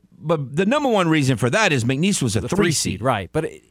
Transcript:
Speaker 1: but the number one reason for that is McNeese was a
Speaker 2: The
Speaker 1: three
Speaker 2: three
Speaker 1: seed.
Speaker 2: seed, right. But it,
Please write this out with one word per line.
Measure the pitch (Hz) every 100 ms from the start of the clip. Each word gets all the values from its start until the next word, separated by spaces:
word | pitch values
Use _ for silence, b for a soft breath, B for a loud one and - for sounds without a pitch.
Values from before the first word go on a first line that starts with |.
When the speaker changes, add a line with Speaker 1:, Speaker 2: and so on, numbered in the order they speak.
| _ -
Speaker 1:
but | 156 165 131 143
the | 196
number | 294 285
one | 214 170
reason | 160 131 120
for | 123
that | 196 208
is | 143
McNeese | 117 135 185 190
was | 127 104
a |
Speaker 2:
The | 117
Speaker 1:
three | 180
Speaker 2:
three | 175
Speaker 1:
seed. | 151 90
Speaker 2:
seed, | 87
right. | 120 113 90
But | 156 160
it, | 78 _